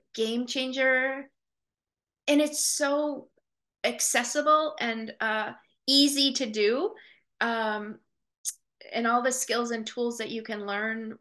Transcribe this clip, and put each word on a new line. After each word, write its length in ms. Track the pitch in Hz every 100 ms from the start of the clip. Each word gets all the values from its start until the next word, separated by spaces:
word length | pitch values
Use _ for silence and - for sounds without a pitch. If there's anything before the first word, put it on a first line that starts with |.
| _
game 320 | - 220 233 247
changer. 840 | 269 262 262 262 254 262 269 277 _ _ _ _ _ _ _ _ _ -
And 140 | 294
it's 240 | 294 294 -
so 640 | - 285 285 302 277 - _ _ _ _ _ 247
accessible 920 | 240 - 330 240 294 294 311 311 -
and, 340 | 240 226 220 -
uh, 320 | 220 214 214 240 _ _ -
easy 460 | 277 285 285 277
to 140 | 262 240
do. 480 | 214 208 254 403 - - _ _ _
Um, 580 | 233 233 220 208 208 220 _ _ _ _ - - _ _ -
and 140 | - 233
all 160 | 240
the 100 | 254
skills 380 | 247 - 233 240
and 160 | 226 220
tools 320 | - 240 233
that 140 | 220
you 100 | 226
can 240 | 220 208 202
learn 520 | 202 220 226 220 -